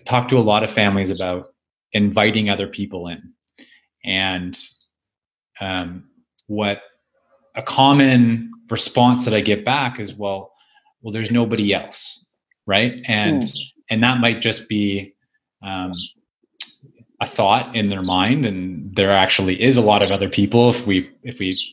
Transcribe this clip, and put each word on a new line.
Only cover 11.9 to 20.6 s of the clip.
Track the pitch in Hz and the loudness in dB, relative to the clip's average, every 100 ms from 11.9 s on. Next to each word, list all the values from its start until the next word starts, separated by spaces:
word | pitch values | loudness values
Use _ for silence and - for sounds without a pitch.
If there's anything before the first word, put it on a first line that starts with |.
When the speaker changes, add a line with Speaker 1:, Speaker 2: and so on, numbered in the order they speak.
| - - - _ _ _ _ - | -10 -10 -12 _ _ _ _ -2
Speaker 1:
right? | 98 120 123 - | 0 0 -4 -4
And, | 107 107 143 | -2 0 0
Speaker 2:
Mm. | 113 - - _ - | -2 -6 -12 _ -6
Speaker 1:
and | 110 | 0
that | 120 123 | 0 2
might | 117 113 | 0 0
just | 113 107 - | -2 -4 -6
be, | 107 101 98 98 _ _ _ _ _ | -2 -2 -4 -8 _ _ _ _ _
um, | 98 95 92 90 - _ _ _ _ - - _ - _ _ - | -12 -8 -8 -8 -10 _ _ _ _ -14 -14 _ -20 _ _ -10
a | 101 | -6
thought | - 101 117 131 117 | 0 2 2 0 -4
in | 101 | -4
their | 98 | -4
mind, | 92 92 101 147 117 | -2 0 2 0 -2
and | 92 92 85 98 95 | -4 -8 -10 -6 0
there | 98 | 4
actually | 98 95 - 95 92 | 4 4 2 0 2
is | 123 123 | 2 4
a | |
lot | 104 101 | 4 4
of | 98 | 2
other | 98 95 | 0 -2
people | - 101 117 | 0 2 4